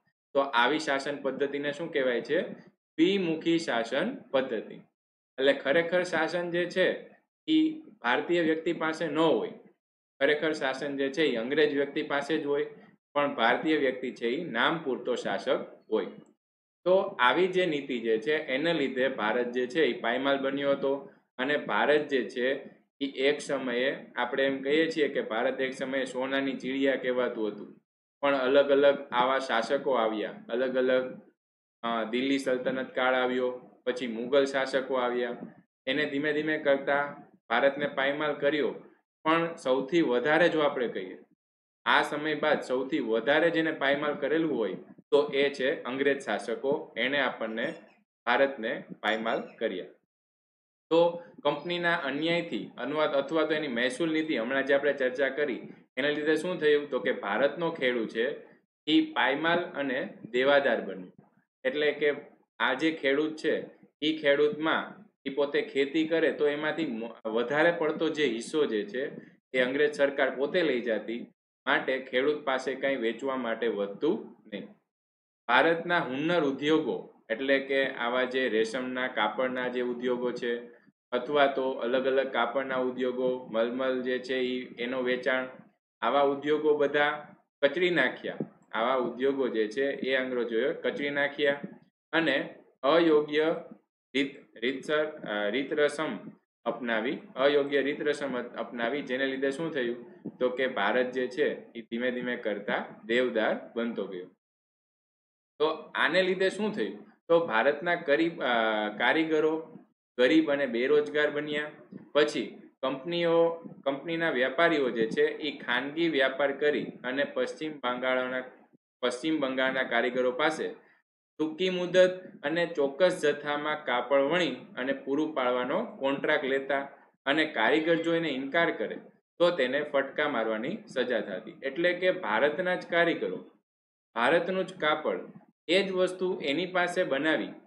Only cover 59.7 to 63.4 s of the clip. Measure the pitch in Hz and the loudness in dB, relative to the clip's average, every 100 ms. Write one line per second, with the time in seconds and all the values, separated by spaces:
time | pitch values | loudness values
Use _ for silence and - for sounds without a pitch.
59.7 | 139 139 127 190 - - 123 135 143 135 | -6 -4 -4 -6 -12 -4 2 4 4 4
60.7 | 107 98 92 92 - _ _ _ _ 131 | 0 -2 -10 -14 -20 _ _ _ _ -4
61.7 | 147 151 143 147 135 - _ _ _ 120 | 0 0 2 0 0 -8 _ _ _ 0
62.7 | 131 160 156 135 139 151 - | 2 0 0 0 2 0 -2